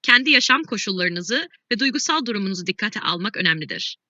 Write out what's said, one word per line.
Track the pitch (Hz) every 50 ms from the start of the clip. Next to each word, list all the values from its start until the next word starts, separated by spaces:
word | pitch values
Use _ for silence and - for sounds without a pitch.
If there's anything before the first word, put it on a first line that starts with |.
kendi | - - 240 247 262 311
yaşam | 294 277 - - 254 285 320
koşullarınızı | - 240 202 - 208 190 180 175 175 170 175 175 170 233 285 339 349 _ _ _ _
ve | 247 208
duygusal | 269 269 254 294 - - 311 320 269
durumunuzu | 240 226 208 196 190 190 185 175
dikkate | 185 190 - 214 208 - 214
almak | - 151 170 175 180 214 -
önemlidir. | - 185 170 165 156 156 - 170 165 - - - _ _